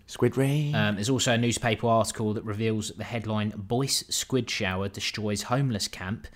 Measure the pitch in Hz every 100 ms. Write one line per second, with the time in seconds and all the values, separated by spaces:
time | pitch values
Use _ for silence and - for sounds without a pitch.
0 | - - 120 131 135 143 147 113 104 101
1 | 104 131 127 117 120 113 120 107 117 113
2 | 104 - 107 107 107 104 113 110 104 -
3 | 101 120 110 107 107 107 98 120 135 -
4 | - - - 131 120 - 98 92 98 98
5 | - - 107 104 - 127 135 107 - -
6 | 92 101 -